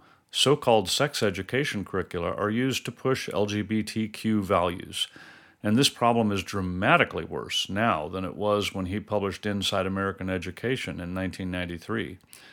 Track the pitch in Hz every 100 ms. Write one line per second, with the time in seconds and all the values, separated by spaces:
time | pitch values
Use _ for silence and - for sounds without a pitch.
0 | - _ _ - 131 143 - 113 87 -
1 | 147 - 107 95 95 127 147 104 90 95
2 | 85 87 85 - 104 113 131 120 - -
3 | 131 131 - 95 104 104 101 110 104 113
4 | 110 - 113 107 92 95 87 87 - 87
5 | - - - - - _ 107 110 139 -
6 | 120 117 107 98 90 101 92 90 107 165
7 | 127 85 80 76 57 - - 95 117 82
8 | 78 92 92 - 104 104 98 98 90 104
9 | 101 104 98 90 107 101 95 98 95 98
10 | 98 95 92 92 87 - 117 131 - -
11 | 87 92 92 82 92 90 87 87 - 110
12 | 76 92 _ - -